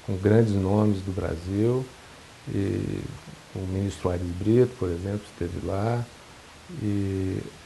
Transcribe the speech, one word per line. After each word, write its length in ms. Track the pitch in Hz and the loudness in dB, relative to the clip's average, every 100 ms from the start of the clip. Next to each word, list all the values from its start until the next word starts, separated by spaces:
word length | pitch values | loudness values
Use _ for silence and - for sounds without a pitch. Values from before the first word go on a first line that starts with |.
| - | -6
com 60 | 95 | 0
grandes 380 | 104 110 110 | 6 6 6
nomes 460 | 101 95 104 107 98 | 4 4 4 4 2
do 100 | 95 | -2
Brasil, 720 | 92 87 85 90 101 117 127 131 - - - - - - | -4 -4 -4 -2 0 2 0 -4 -12 -20 -20 -20 -16 -6
e 520 | 107 98 98 98 98 - - - - - | -4 -2 -2 -4 -6 -8 -12 -16 -20 -14
o 60 | 95 | -8
ministro 500 | 92 95 101 - 90 | -4 -2 -2 -2 -2
Aires 160 | 90 90 | 0 -2
Brito, 480 | 90 98 117 123 - | -2 4 6 6 2
por 120 | 92 | -4
exemplo, 320 | 85 98 104 | -2 -4 -6
esteve 400 | - - 87 87 | -8 -8 -6 -4
lá, 400 | 87 95 113 120 117 - - - - - - 165 | -4 -2 0 -2 -4 -12 -20 -20 -20 -20 -14 -6
e 560 | 107 101 98 95 95 101 - - | -2 -2 -2 -2 -2 -4 -8 -16